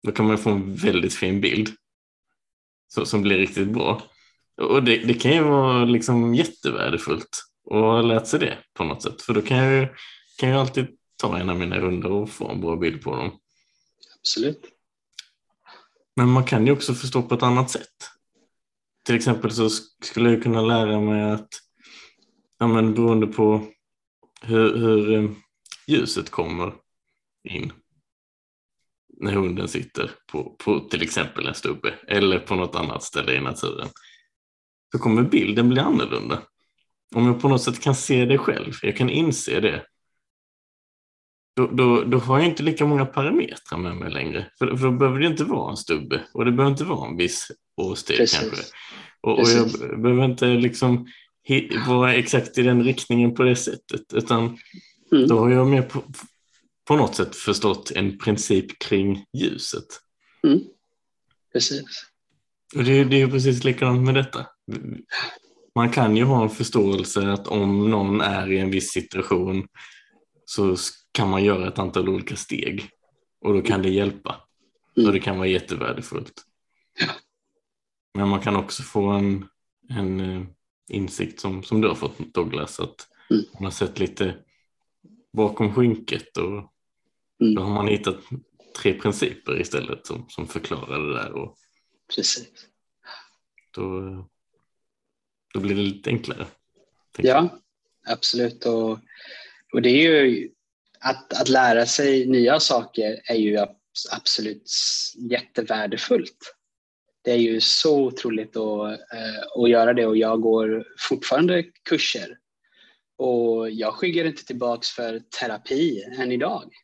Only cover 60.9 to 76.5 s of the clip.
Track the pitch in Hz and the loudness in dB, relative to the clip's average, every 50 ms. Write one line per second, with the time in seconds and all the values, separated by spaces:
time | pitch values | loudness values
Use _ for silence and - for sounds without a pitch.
60.9 | _ _ _ _ _ _ _ _ _ _ _ _ _ 123 - - 143 139 135 - | _ _ _ _ _ _ _ _ _ _ _ _ _ -2 -2 -2 -4 -6 -10 -12
61.9 | - - - _ _ _ _ _ _ _ _ _ _ _ _ _ - 147 123 127 | -16 -18 -18 _ _ _ _ _ _ _ _ _ _ _ _ _ -4 0 2 4
62.9 | 139 139 139 127 139 139 135 123 135 131 127 135 123 123 - 135 127 - 135 127 | 6 6 6 6 4 4 4 4 2 2 2 2 2 2 0 0 0 2 2 2
63.9 | 123 127 127 131 131 135 131 - - - - - _ _ _ - 110 - - - | 4 4 4 4 4 2 0 0 -6 -12 -12 -12 _ _ _ -12 -12 -10 -10 -10
64.9 | - - - _ - - - - - - _ _ _ _ _ _ _ 120 117 120 | -12 -14 -12 _ -8 -8 -8 -10 -12 -18 _ _ _ _ _ _ _ 2 2 2
65.9 | 117 143 120 107 107 110 120 135 135 120 110 107 - - 117 - - 120 104 98 | 2 2 4 4 4 4 4 4 4 4 2 2 0 -4 -6 0 2 2 2 2
66.9 | 98 95 92 95 - 101 98 101 101 98 101 - - 104 101 101 98 101 104 110 | 2 0 -4 -2 -2 0 0 0 0 -2 -4 -4 -2 0 0 2 2 2 2 2
67.9 | 110 104 98 98 101 104 - 101 95 95 95 95 95 95 95 95 95 95 - - | 2 2 2 0 0 0 0 0 -2 -2 -2 0 0 0 0 0 -2 -2 -4 -2
68.9 | - 92 80 - - 95 92 - 101 90 92 95 95 95 98 - _ - - - | -6 -6 -6 -6 -6 -8 -2 0 0 0 0 0 -2 -4 -4 -6 _ -20 -20 -20
69.9 | - - _ _ _ _ _ _ _ _ _ - - - 101 95 92 90 - - | -20 -20 _ _ _ _ _ _ _ _ _ -10 -4 0 0 2 0 0 -4 -8
70.9 | - _ _ _ _ - 107 95 95 95 101 104 98 92 92 90 - - 95 92 | -10 _ _ _ _ -2 0 0 2 2 4 2 2 2 -2 -4 -4 -4 -6 -2
71.9 | - 92 92 95 95 95 95 - - - - - - - - - - 101 - - | -2 -2 0 0 -2 -2 -4 -8 -10 -10 -8 -8 -6 -6 -4 -6 -6 -8 -10 -12
72.9 | _ _ _ _ _ _ _ _ _ _ - - 101 95 92 - 101 95 92 95 | _ _ _ _ _ _ _ _ _ _ -2 0 0 0 0 0 -2 0 0 0
73.9 | 95 98 101 101 98 - _ - - - _ _ _ _ _ _ _ _ _ _ | 0 0 0 -2 -4 -8 _ -12 -12 -12 _ _ _ _ _ _ _ _ _ _
74.9 | _ - 117 104 98 95 - 101 95 95 92 95 95 90 - - 80 - 60 60 | _ 2 4 4 2 2 -2 -2 -4 -2 0 0 0 0 -2 -4 -8 -6 -4 -6
75.9 | 62 - - - - - - - _ - _ _ | -6 -8 -10 -10 -10 -10 -10 -12 _ -20 _ _